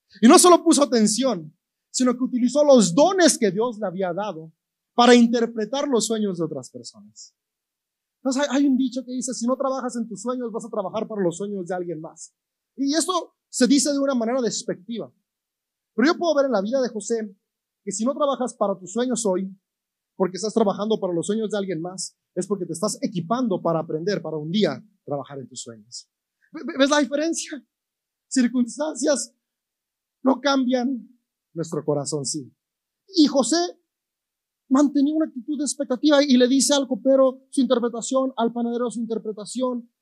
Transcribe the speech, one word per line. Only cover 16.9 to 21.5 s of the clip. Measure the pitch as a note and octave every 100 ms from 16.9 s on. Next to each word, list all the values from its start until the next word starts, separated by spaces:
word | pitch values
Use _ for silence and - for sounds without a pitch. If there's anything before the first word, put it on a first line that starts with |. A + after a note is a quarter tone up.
| A3 - A#3 G#3+ - _ _ _ _
que | G3+
si | G3
no | A#3 C#4+
trabajas | C#4+ C4+ B3 -
para | G3+ F#3+
tus | F3+
sueños | A3+ B3+ A#3+ G#3
hoy, | F#3 F#3+ F#3+ _ _ _ _ _ -
porque | F#3 F#3
estás | G#3+
trabajando | G#3+ G3 F#3 G#3+ G#3+
para | G3
los | E3+ D#3
sueños | G#3+ G#3+